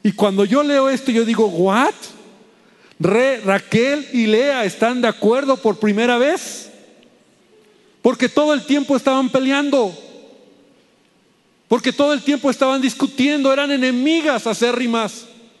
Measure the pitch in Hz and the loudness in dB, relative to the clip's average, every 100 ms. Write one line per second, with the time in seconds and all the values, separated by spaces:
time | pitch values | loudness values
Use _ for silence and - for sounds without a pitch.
0 | 214 - 208 196 196 262 294 277 269 262 | -2 0 0 2 2 2 2 2 2 0
1 | 269 226 226 214 214 170 190 208 311 - | 0 0 0 0 0 2 2 2 0 -2
2 | - - - - - _ _ _ _ _ | -20 -20 -20 -20 -20 _ _ _ _ _
3 | - 214 262 247 202 196 - 214 254 294 | 0 2 2 0 -2 -2 0 0 2 -2
4 | 269 247 220 214 277 269 202 - 220 247 | -2 0 2 2 2 0 -4 0 -2 0
5 | 233 - 208 254 277 262 226 202 214 208 | -2 0 0 0 0 0 0 0 0 2
6 | 240 240 277 359 - - - - - _ | 2 2 2 0 -6 -16 -18 -20 -20 _
7 | _ _ _ _ _ _ _ _ _ _ | _ _ _ _ _ _ _ _ _ _
8 | 226 254 247 - 302 285 190 285 269 269 | -2 0 0 2 2 0 0 -2 0 0
9 | 277 262 254 269 262 277 285 277 208 165 | 0 0 0 0 0 -2 0 0 -2 -6
10 | - - - - - _ _ _ _ _ | -20 -20 -20 -20 -20 _ _ _ _ _
11 | _ _ _ _ _ _ _ 233 262 247 | _ _ _ _ _ _ _ -2 0 0
12 | 285 285 269 285 277 - 262 269 254 - | 0 0 -2 0 -2 0 0 0 -2 -2
13 | 277 - 269 294 269 262 285 277 254 247 | -4 0 0 0 0 0 0 0 0 0
14 | 277 330 311 240 233 208 240 247 247 226 | 0 0 0 -2 -4 -2 -2 -2 -2 -2
15 | 214 - - - - _ | -4 -8 -20 -20 -20 _